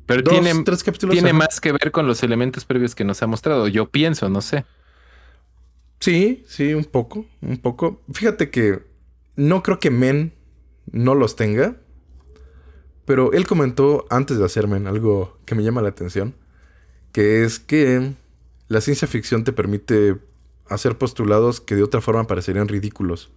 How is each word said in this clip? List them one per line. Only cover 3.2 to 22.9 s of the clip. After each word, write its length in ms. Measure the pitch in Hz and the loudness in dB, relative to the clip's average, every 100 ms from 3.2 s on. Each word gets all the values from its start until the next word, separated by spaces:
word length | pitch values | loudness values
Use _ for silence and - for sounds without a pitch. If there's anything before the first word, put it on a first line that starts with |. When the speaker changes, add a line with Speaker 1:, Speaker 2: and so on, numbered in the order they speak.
Speaker 1:
ha 40 | 113 | -2
mostrado, 400 | 113 160 139 104 | -2 0 0 2
yo 220 | 104 107 | 0 0
pienso, 400 | 143 160 151 - | 0 0 0 -2
no 120 | 196 | -2
sé. 240 | - 147 - _ _ _ _ - - _ _ _ _ _ _ _ | -2 -4 -6 _ _ _ _ -20 -20 _ _ _ _ _ _ _
Speaker 2:
Sí, 440 | - 170 208 254 - | 0 2 2 -2 -8
sí, 260 | - 143 | -4 -2
un 120 | 151 151 | -2 -2
poco, 400 | 127 120 214 220 _ | -4 -4 -10 -14 _
un 160 | 123 123 | -8 -6
poco. 440 | 123 120 165 - - | -6 -4 -6 -6 -14
Fíjate 360 | - 233 220 147 | -4 -4 -2 -2
que 320 | 123 107 95 - _ _ _ _ - | 0 0 -2 -10 _ _ _ _ -2
no 280 | 147 185 | 0 0
creo 160 | 196 185 | 0 0
que 100 | 165 | 0
Men 420 | 123 127 143 160 - _ _ _ _ - | 2 2 0 -4 -10 _ _ _ _ -10
no 240 | 113 123 139 | -2 2 2
los 200 | 110 - | 2 0
tenga, 400 | 107 107 180 247 _ - _ - - - - - - - - - - | 0 0 0 -4 _ -20 _ -20 -20 -20 -20 -20 -20 -20 -20 -10 -2
pero 280 | 131 127 | 2 2
él 140 | 175 180 | 2 2
comentó 580 | 175 135 120 139 147 - | 0 0 2 2 2 0
antes 280 | 120 139 123 | -2 0 0
de 80 | 92 | 0
hacer 220 | 113 104 | 0 -2
Men 180 | 101 98 | -2 -4
algo 500 | 107 110 101 92 - - | -2 0 0 -2 -12 -6
que 100 | 117 | -2
me 80 | |
llama 180 | 107 123 | -2 -2
la 80 | 104 | -4
atención, 460 | - 90 98 98 - _ _ _ _ _ _ - | -4 -6 -6 -6 -10 _ _ _ _ _ _ -6
que 320 | - 104 110 | 0 2 4
es 160 | 113 117 | 0 -2
que 540 | - 156 135 127 131 135 _ _ _ _ - | -2 2 2 2 -2 -8 _ _ _ _ -4
la 120 | 110 | -2
ciencia 260 | 143 143 151 | 0 -2 -2
ficción 360 | 117 - 113 | -4 -2 -2
te 100 | 113 | -2
permite 640 | 110 98 101 - 107 104 98 - _ _ _ - | -2 -2 -4 0 2 4 0 -8 _ _ _ -10
hacer 280 | 101 123 110 | -4 -4 -2
postulados 640 | 127 - 107 104 120 117 | -4 -2 2 2 2 -2
que 140 | - 101 | -2 0
de 80 | |
otra 160 | 104 117 | 2 0
forma 260 | 117 113 113 | 0 0 -2
parecerían 400 | 101 - 95 104 | -4 -2 -2 -2
ridículos. 640 | 104 104 | -4 -6